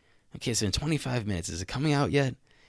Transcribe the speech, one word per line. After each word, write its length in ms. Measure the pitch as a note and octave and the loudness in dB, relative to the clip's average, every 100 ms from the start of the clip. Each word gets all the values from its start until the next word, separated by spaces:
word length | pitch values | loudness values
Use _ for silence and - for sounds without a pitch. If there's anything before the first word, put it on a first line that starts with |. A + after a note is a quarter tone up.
| _ _ _ - | _ _ _ -6
Okay, 160 | C3 | -2
it's 100 | A2+ | 0
been 100 | G2+ | 0
twenty-five 540 | - D3 D3+ C3 B2 G#2 | 0 0 0 0 -2 0
minutes. 240 | F2+ F2 | -2 -2
Is 120 | E2+ | -6
it 60 | F2+ | -6
coming 260 | B2+ D3+ | -2 2
out 180 | C#3+ B2 | 4 4
yet?" 240 | C#3 C3+ B2 _ - | 2 2 -2 _ -20